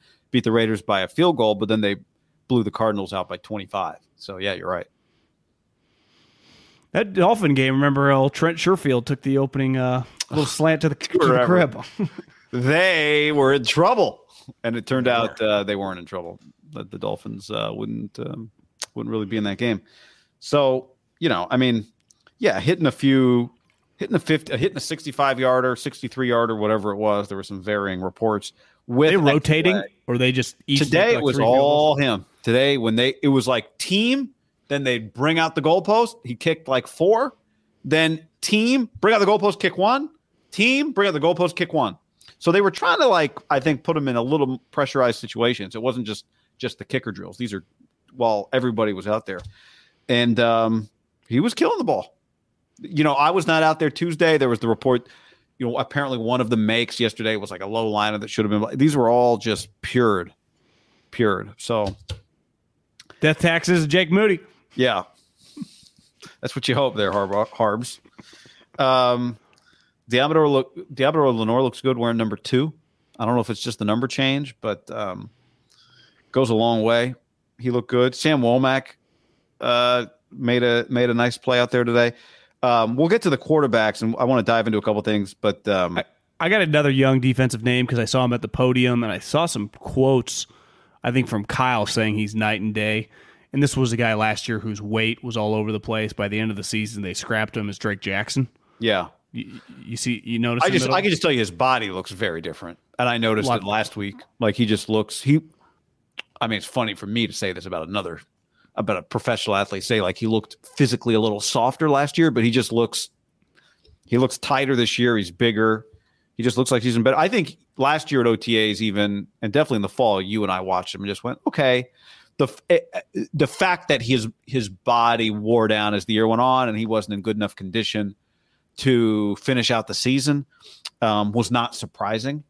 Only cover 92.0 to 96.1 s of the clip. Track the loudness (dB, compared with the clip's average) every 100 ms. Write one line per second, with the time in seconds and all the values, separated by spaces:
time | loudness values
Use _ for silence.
92 | -2 -2 -4 -2 -2 -2 -4 -4 -2 -4
93 | -6 _ -20 _ -8 -2 0 0 -2 0
94 | 0 0 0 -2 -4 -6 -6 -10 -4 -2
95 | 0 -2 -6 -4 -2 -2 -2 -6 -4 -4
96 | -4